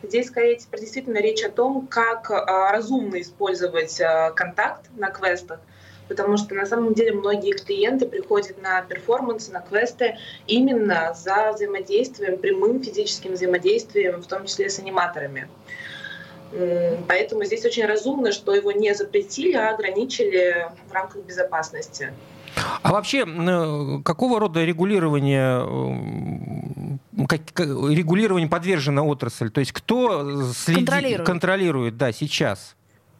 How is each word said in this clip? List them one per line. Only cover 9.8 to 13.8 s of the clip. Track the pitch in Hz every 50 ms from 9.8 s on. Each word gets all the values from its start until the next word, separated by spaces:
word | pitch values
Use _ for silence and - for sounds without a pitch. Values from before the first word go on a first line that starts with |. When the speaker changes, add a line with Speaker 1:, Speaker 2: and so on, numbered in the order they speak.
| 233 233 - - 247 226 220 - - - - - - -
Speaker 1:
именно | 220 240 262 269 262 233 214 202 180 165 160 165 170
за | 170 175 180 190 208 220 214 214
взаимодействием, | 208 202 202 196 196 190 - 202 214 254 254 - - 202 185 185 185
прямым | - 196 190 190 202 214 247 262 262
физическим | 226 190 202 214 202 - - - 190 185
взаимодействием, | 180 185 180 180 175 175 190 214 226